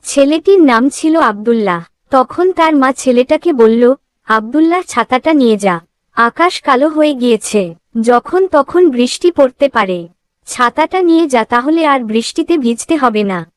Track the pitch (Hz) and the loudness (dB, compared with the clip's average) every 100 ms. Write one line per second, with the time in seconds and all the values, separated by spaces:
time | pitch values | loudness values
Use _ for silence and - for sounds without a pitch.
0 | - 285 277 320 381 392 294 226 269 - | -4 0 2 2 2 4 4 2 0 -2
1 | 311 330 262 202 214 233 202 170 170 _ | 0 2 0 -2 -2 0 -2 -4 -8 _
2 | _ 262 - - 370 349 320 294 262 262 | _ -2 0 -2 -2 0 0 2 0 -2
3 | 262 240 262 302 349 269 226 226 247 277 | 0 0 0 0 0 2 2 4 2 0
4 | _ _ - 220 220 294 320 359 359 247 | _ _ -4 -4 -2 0 0 0 -4 -6
5 | 220 254 311 311 240 214 196 170 _ _ | -2 -2 0 2 2 2 -2 -4 _ _
6 | _ - 233 - 349 - - 262 302 311 | _ -2 -2 0 -2 -2 -2 0 0 0
7 | 302 262 240 214 - 208 180 165 _ 226 | 0 0 -2 -2 -2 -4 -4 -10 _ -4
8 | 226 240 - 359 381 302 277 349 349 247 | 0 0 0 -2 0 0 0 2 2 2
9 | 247 - 349 339 262 _ 277 233 196 180 | -4 0 -2 2 0 _ -2 -2 -4 -6
10 | 170 _ _ _ - - - - 320 370 | -10 _ _ _ -16 -4 -2 0 -2 0
11 | 349 330 330 247 220 240 269 330 311 277 | 2 2 2 0 0 -2 0 0 0 0
12 | 220 220 233 - 320 339 233 233 - 320 | -2 -4 -4 -6 -2 -2 0 -4 -4 0
13 | 254 214 202 185 165 | 0 0 -4 -6 -10